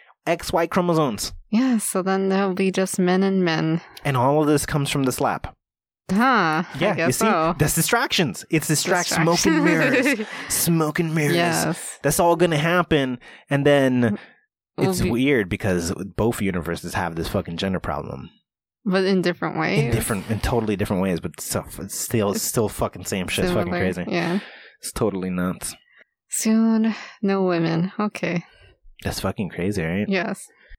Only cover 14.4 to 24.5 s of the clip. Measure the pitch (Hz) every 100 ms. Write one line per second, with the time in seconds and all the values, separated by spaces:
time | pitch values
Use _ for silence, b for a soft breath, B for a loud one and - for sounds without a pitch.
14.4 | B _ _ - 190 180 92 117 135 131
15.4 | 92 104 104 90 85 - 98 - 110 117
16.4 | 98 90 80 82 87 101 87 82 78 101
17.4 | 87 85 98 90 - 73 - 69 - -
18.4 | _ _ _ _ 214 185 190 190 175 170
19.4 | 165 - 160 190 - - - 104 98 104
20.4 | - 120 110 101 104 98 95 85 90 -
21.4 | - 104 - - 98 - - 117 101 95
22.4 | - - 104 - - - 90 101 92 -
23.4 | 92 90 90 175 - 175 175 175 175 190
24.4 | B